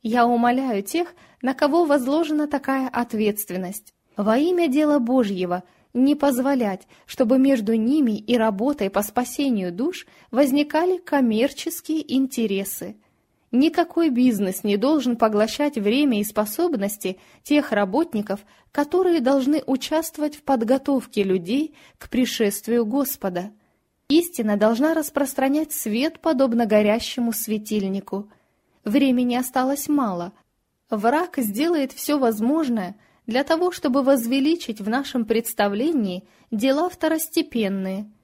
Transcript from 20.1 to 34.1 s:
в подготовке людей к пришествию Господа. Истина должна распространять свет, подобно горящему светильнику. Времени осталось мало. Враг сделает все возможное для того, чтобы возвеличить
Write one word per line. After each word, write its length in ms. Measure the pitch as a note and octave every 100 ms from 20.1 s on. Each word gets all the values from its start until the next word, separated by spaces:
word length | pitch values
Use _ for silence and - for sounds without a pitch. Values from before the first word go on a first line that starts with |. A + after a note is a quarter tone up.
| - D4 D4
в 80 |
подготовке 800 | - C4 A3+ C4+ C#4 C#4 - -
людей 500 | F#3+ F#3 E3+ C4 D#4 - - _
к 120 | -
пришествию 760 | A#3 A#3+ - G#3 G3+ - A#3 A3
Господа. 680 | C4+ C4 - G3 F3 G3 _ _ _ _ _ _
Истина 480 | D4+ F4 - G#3+ G#3
должна 360 | G#3+ A#3 D4+
распространять 800 | E4 D4+ - C4+ - C4+ D4 D4+
свет, 480 | - A3+ G#3+ D4+ D#4
подобно 460 | E4 C4 C4+ A#3 A3+
горящему 680 | G#3+ G#3 A3+ - - A#3
светильнику. 1000 | A3+ - G#3+ G#3+ G#3+ G3 F#3+ - G3 G#3 _ _ _ _ _
Времени 520 | - B3 C#4 B3 B3 A#3+
осталось 520 | B3+ C4 B3+ C#4 -
мало. 460 | D4 A#3 F3 F3 _ _ _ _ _ _
Враг 480 | G#3+ A3 D4 F4 C#4+
сделает 560 | A3 G3+ D#4+ E4 C4+
все 260 | - - D4
возможное 800 | B3+ G#3 A#3 D#4 C#4+ A#3 F3+ - _ _ -
для 180 | A#3
того, 280 | C#4+ E4 F4+
чтобы 320 | - D4 C4
возвеличить 800 | C4